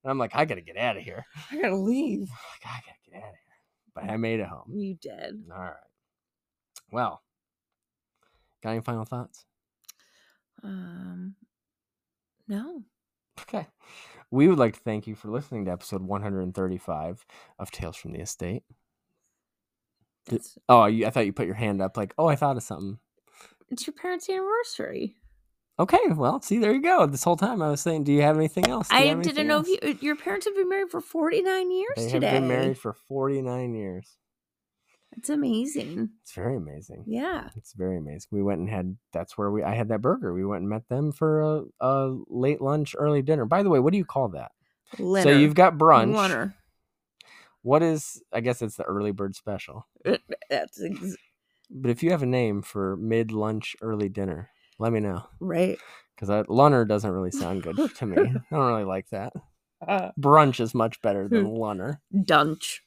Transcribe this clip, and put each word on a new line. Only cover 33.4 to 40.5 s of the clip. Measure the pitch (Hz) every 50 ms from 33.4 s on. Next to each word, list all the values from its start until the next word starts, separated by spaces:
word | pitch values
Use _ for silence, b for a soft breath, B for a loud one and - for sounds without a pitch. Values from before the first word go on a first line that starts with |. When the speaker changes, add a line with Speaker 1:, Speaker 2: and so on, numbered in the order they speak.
| 131 123 123 127 127 123 117
Speaker 1:
years. | 110 101 95 90 92 92 _ _ _ _ _ _ _ _ _ _ _ _ _ _ _ _ _ _ _ _ _ -
Speaker 2:
It's | 226 - -
amazing. | 302 294 285 254 226 220 247 285 302 - - 143 170 190 226 214 - _
Speaker 1:
It's | _ -
very | - 92 92 120 135
amazing. | 117 80 76 71 76 95 - - - -
Speaker 2:
Yeah. | 214 220 233 285 359 359 - - - -
Speaker 1:
It's | 110 - - -
very | 104 92 92 92
amazing. | 87 76 73 73 87 - _
We | 107 101
went | 98 101 101 80
and | 90 104
had, | 110 95 90 92 95 - _ _
that's | - 85 92 - -
where | - 104 101
we, | 104 107
I | - 98 104
had | 117 117 107
that | 113 101
burger. | 113 135 190 262 - 98 87
We | 92 95
went | 98